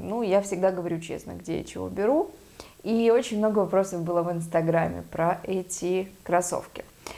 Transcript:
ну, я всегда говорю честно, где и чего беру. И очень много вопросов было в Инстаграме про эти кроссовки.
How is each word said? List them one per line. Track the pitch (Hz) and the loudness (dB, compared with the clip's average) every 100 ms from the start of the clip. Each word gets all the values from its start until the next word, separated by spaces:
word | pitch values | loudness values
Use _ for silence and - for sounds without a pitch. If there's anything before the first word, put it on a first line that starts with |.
ну, | 180 226 | -6 -2
я | 208 196 | 2 2
всегда | 196 180 190 | 2 2 2
говорю | 185 170 165 | 0 -2 -4
честно, | 165 156 - | -6 -10 -10
где | 175 - 165 | -12 -6 -6
и | - | -6
чего | 190 185 | -8 -6
беру. | 190 214 302 - - - - - - - | 0 2 2 0 -6 -20 -20 -20 -10 -2
И | 226 233 | 2 6
очень | 233 254 208 | 4 2 0
много | 214 208 | 2 2
вопросов | 180 190 190 180 | 4 2 2 -2
было | 170 175 | 0 0
в | 170 | 0
Инстаграме | 170 165 165 160 165 165 - - | -2 -2 0 2 2 0 -4 -8
про | - 170 175 | -2 0 0
эти | - 190 185 - 175 185 196 - | -2 -4 -4 -6 -2 -2 -2 -10
кроссовки. | - 175 180 - - - - - - | 0 0 2 -4 -6 -14 -16 -16 -16